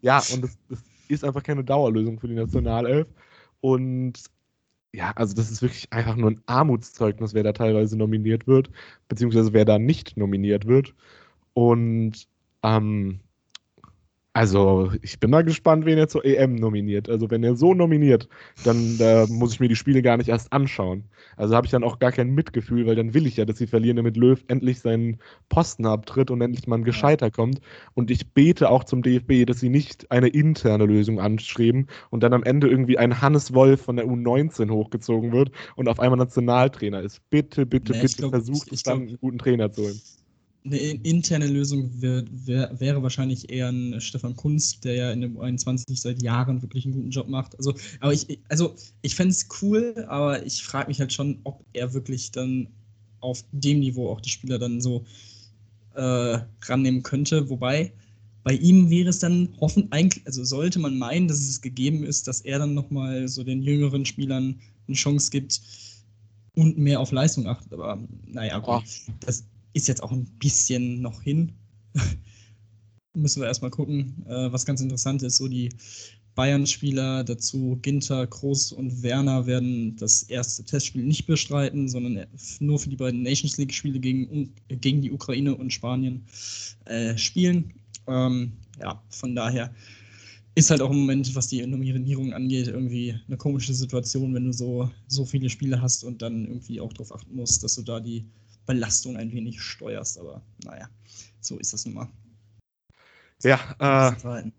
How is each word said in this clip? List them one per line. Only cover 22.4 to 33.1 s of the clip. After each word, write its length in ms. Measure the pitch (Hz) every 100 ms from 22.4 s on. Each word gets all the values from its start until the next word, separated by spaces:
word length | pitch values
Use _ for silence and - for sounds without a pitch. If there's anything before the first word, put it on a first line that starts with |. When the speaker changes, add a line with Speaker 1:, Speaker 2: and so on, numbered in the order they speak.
| 160 120 110 120 113
Speaker 1:
weil 100 | 113
dann 160 | 113
will 140 | 123 151
ich 100 | 110
ja, 80 |
dass 140 | 107 113
sie 80 | 113
verlieren, 320 | 117 113 117
damit 180 | 117 110
Löw 260 | 123 131 _
endlich 320 | 131 127 123
seinen 380 | 117 113 117 113 - - _
Posten 340 | - 165 -
abtritt 460 | 113 107 107 - 131
und 100 | 123
endlich 260 | 120 120 -
mal 100 | 117
ein 40 |
Speaker 2:
Ja. 60 | 120
Speaker 1:
Gescheiter 440 | 117 143 151 117
kommt. 300 | - 117 135 - - -
Und 180 | - 120
ich 160 | 120 -
bete 420 | - 147 175 127
auch 140 | 127
zum 180 | - 127
D 140 | 123 123
F 100 | 117
B, 180 | 131
dass 160 | 123 120
sie 80 | 123
nicht 420 | 135 - - -
eine 180 | 123 123
interne 580 | 147 151 151 117 107 104
Lösung 340 | 104 104 110
anstreben 680 | 101 110 - - 117 127 135 - -
und 140 | 117
dann 100 | 120
am 100 | 123
Ende 280 | 113 139 143
irgendwie 260 | 131 123 127
ein 240 | 120